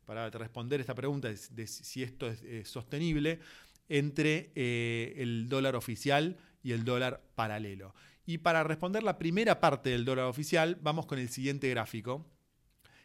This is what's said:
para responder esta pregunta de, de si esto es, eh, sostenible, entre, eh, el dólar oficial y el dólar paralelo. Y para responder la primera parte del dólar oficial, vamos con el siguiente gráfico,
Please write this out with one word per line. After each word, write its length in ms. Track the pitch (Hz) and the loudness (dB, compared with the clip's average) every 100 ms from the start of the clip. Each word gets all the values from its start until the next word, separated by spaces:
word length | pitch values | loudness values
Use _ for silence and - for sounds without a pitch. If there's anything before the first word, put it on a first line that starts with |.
para 260 | - 110 110 | -10 -6 -6
responder 500 | 113 113 123 120 143 | -6 -10 -8 -2 -2
esta 140 | 123 127 | -2 -4
pregunta 340 | 139 143 123 | -2 -2 -4
de, 100 | 104 - | -6 -10
de 160 | 117 110 | -10 -10
si 360 | - - 131 | -10 -10 -6
esto 240 | 120 123 123 | -6 -6 -6
es, 140 | 113 | -6
eh, 220 | 120 113 101 | -10 -12 -10
sostenible, 720 | 123 - 143 170 151 151 165 - - - - - | -10 -8 -2 0 2 2 -2 -8 -20 -20 -20 0
entre, 640 | 143 147 139 151 160 - 151 | 0 2 2 2 2 -2 -2
eh, 580 | 123 120 117 117 117 - | 0 2 0 -2 -4 -4
el 300 | 123 117 120 | -2 0 0
dólar 300 | 135 135 123 | 2 2 0
oficial 600 | - 110 139 143 165 180 - _ | -2 -2 4 4 4 -4 -16 _
y 120 | 127 | -4
el 100 | 117 | -2
dólar 400 | 117 123 127 - - - | 2 2 0 -2 -10 -4
paralelo. 580 | 110 107 104 98 95 - - - - | -2 -2 -6 -8 -14 -20 -20 -16 -6
Y 140 | 165 | 0
para 260 | 170 165 156 | 4 4 4
responder 380 | 156 180 214 | 0 0 0
la 140 | 214 - | 0 0
primera 440 | 165 185 226 170 | 0 4 4 6
parte 300 | 160 131 131 | 6 4 0
del 120 | 120 | 0
dólar 220 | 120 131 127 | 2 2 0
oficial, 520 | 123 147 165 160 175 | -2 2 4 4 2
vamos 240 | 151 156 - | -2 -2 -2
con 140 | 135 | -4
el 100 | 120 | -4
siguiente 400 | - 135 139 131 | -2 -2 0 0
gráfico, 560 | 120 110 113 113 143 165 _ _ _ _ _ - - | 0 -2 -4 -6 -6 -8 _ _ _ _ _ -20 -20